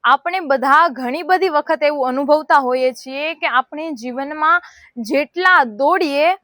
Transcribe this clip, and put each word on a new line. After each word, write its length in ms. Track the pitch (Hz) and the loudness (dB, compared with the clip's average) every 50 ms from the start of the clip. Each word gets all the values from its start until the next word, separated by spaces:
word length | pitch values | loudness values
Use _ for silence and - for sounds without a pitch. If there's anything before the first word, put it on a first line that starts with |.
| - | 2
આપણે 360 | 254 254 277 _ 349 359 381 | 2 0 2 _ -4 -6 -6
બધા 480 | 349 277 277 269 247 262 269 302 339 | -2 0 -2 0 2 4 4 4 4
ઘણી 360 | 339 247 240 254 240 262 320 349 | 2 0 -4 -6 -6 -6 -6 0
બધી 260 | 294 370 359 370 381 | 0 0 2 2 0
વખત 340 | 294 294 294 - 330 - 302 | 0 -2 0 0 -2 0 0
એવું 240 | 294 302 294 254 | 0 0 0 -2
અનુભવતા 480 | 254 254 262 285 262 294 302 269 _ 339 | -2 -2 -2 2 2 2 0 2 _ 2
હોઈએ 360 | 285 269 247 247 254 254 254 | 2 2 2 0 2 0 0
છીએ 420 | 254 - - 262 269 277 294 311 330 | -2 -4 -14 -12 -8 -6 -6 -6 -6
કે 140 | 320 320 | _ -4
આપણે 440 | 311 233 254 254 _ - 294 320 330 | 0 0 0 -2 _ -8 -10 -8 -8
જીવનમાં 720 | 302 226 226 254 240 254 277 285 302 311 302 311 339 349 - - - - - _ _ | -10 -10 -10 -10 -8 -8 -8 -8 -6 -2 0 0 0 0 -2 -8 -20 -20 -20 _ _
જેટલા 680 | 240 233 208 - 269 294 - _ 339 370 370 370 339 269 | -12 -8 -2 -2 -2 -2 -2 _ 0 2 4 4 4 2
દોડીએ 760 | 233 208 208 269 294 349 381 359 294 277 277 302 339 381 381 | 0 -2 -2 0 0 2 0 0 -2 0 0 2 0 0 -2